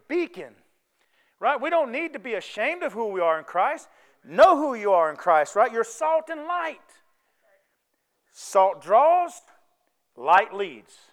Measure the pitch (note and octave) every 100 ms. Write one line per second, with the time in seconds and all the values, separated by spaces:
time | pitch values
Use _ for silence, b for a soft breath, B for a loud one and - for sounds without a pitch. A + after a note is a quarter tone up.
0 | - E4+ E4 F3+ C3 G#2 _ _ _ _
1 | _ _ _ - A#3+ C#4 D4+ E4+ C4 C4+
2 | E4 C#4 A#3 G3 - G#3 C4 F4+ D4+ G#3
3 | G#3+ F#3+ E3 D#3+ D#3 F3 A#3 D#4 - b
4 | b b B2 F#3 F#4 D4 D4 A3+ G#3 F3+
5 | D#3+ D3 F3+ D#3 D3 G3+ B3 A#3 A3 -
6 | D#4 D#4+ D#4+ D#4 D#4 F4 E4 B3 _ _
7 | _ _ _ _ _ _ _ _ _ _
8 | _ _ _ - - G3 F#3+ D#3+ D#3+ A3
9 | D#4 F4+ E4+ - _ _ _ _ _ _
10 | _ - C#3 F#3 A3 G3 F#3 A2+ _ _
11 | _